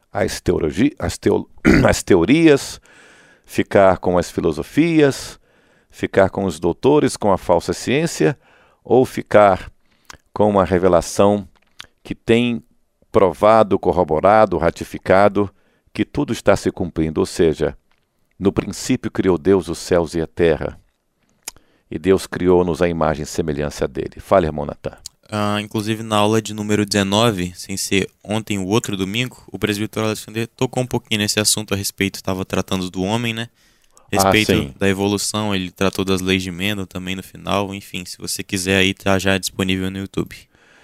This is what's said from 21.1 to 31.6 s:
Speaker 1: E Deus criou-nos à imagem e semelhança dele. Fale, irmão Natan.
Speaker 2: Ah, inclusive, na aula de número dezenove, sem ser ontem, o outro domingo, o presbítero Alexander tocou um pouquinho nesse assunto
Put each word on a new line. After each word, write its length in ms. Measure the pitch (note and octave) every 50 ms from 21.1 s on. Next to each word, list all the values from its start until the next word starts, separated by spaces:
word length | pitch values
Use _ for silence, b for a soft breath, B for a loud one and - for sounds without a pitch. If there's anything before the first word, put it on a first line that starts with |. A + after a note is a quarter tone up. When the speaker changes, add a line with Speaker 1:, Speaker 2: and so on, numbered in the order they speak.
| _ _ _ _ _ _ - - - - _ _ _ _ _ -
Speaker 1:
E 80 | G2 E2+
Deus 280 | D#2 F#2 F#2+ F2 -
criou-nos 560 | - - - F2 F2+ F2+ F2+ F2+ F2+ D#2+ C#2+
à 60 | F2 F2
imagem 340 | E2+ E2 D#2 D#2+ D2+ C#2+
e 40 | D2+
semelhança 600 | - - - E2+ D#2 D2 C#2 D2 D2 - - - C#2+
dele. 320 | B1+ - - - - -
Fale, 260 | - - G#2 F#2+ E2+
irmão 200 | D#2 D2 D2+ D2
Natan. 300 | C#2+ C#2 - - - - - - - _ _ _ -
Speaker 2:
Ah, 280 | G#2+ G#2 G#2 G#2 G#2 G#2
inclusive, 420 | G#2 G#2+ - A2+ G2+ G#2+ A2 G#2+
na 140 | A2+ A2 G#2+
aula 240 | G#2 G#2 G#2 A2 A2+
de 100 | G#2+ G#2
número 320 | G#2+ G#2+ G#2 G#2 G#2 G#2 G#2
dezenove, 680 | G2+ G#2 G#2 G2 G2 G2+ G#2+ A#2 A#2+ G#2 F2+ F2 F2+ F2
sem 200 | - - - F#2+
ser 320 | F#2+ - - G#2+ F#2+ F#2 - _ _
ontem, 360 | - - G#2 A2+ G#2 - G#2 G2
o 80 | F#2
outro 300 | F2+ G#2+ A#2+ - - G#2
domingo, 460 | F#2+ F#2+ F#2+ G#2 A#2 B2+ B2 - - _ -
o 80 | - G2
presbítero 480 | G#2+ G#2 G#2 G2+ G#2+ G#2+ - - A2
Alexander 400 | A2 G#2+ - - - G#2+ A2+ A#2
tocou 360 | - _ - C3 B2+ - B2+
um 40 | B2+
pouquinho 340 | B2 - A#2+ - - A2+ G#2
nesse 200 | G#2 G#2 - G#2+
assunto 340 | G#2+ - - A2